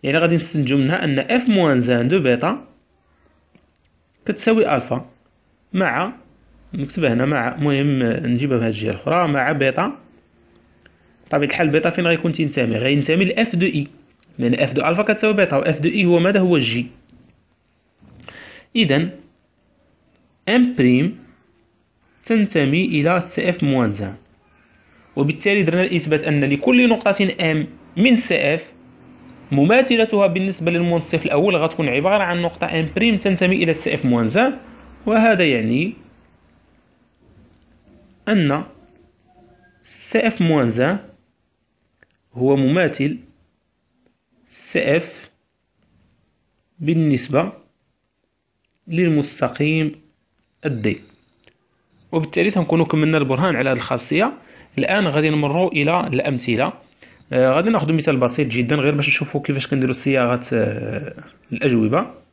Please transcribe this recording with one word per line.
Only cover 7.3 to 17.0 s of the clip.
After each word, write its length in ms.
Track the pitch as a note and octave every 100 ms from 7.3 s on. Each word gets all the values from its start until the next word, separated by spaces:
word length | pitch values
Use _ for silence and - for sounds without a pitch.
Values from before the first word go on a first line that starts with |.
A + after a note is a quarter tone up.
| D3 A#2
المهم 480 | A#2 D3 C#3 C#3+ C3+
نجيبها 560 | A#2+ A2+ C#3 A#2+ C#3 B2+
بهذه 100 | A2+
الجهة 220 | G#2 G#2+
الأخرى، 380 | G#2 - E3 E3+
مع 240 | C#3+ B2+
بيتا. 460 | D3+ C3+ C3 G3+ C#4+ - _ _ _ _ _ _ _ _ _ _ _ _
بطبيعة 220 | D3 C#3+
الحال 220 | - E3
بيتا 200 | D#3 D#3+
فين 160 | E3+ E3+
غيكون 260 | E3 E3+
تنتمي؟ 440 | D#3+ D#3 - A#2+ A2
غينتمي 480 | B2+ C#3+ C#3 D#3+
ل 80 | F#3+
اف 240 | - A3+ F3
دو 100 | F3+
إي، 200 | D3+ C#3+ - _ _ _ -
لأن 160 | B2
اف 180 | B2 C3
دو 140 | C3 C#3
ألفا 160 | E3+
كتساوي 320 | G#3+ G#3+ G#3+
بيتا، 220 | G#3 F#3+ C#3
و 40 |
اف 200 | D3+ C#3+
دو 80 | D#3
اي 160 | G#3
هو 140 | F3+ F3
ماذا؟ 220 | F3 G3+
هو 160 | F#3 E3+
الجي. 300 | A#2 A#2 A#2+ -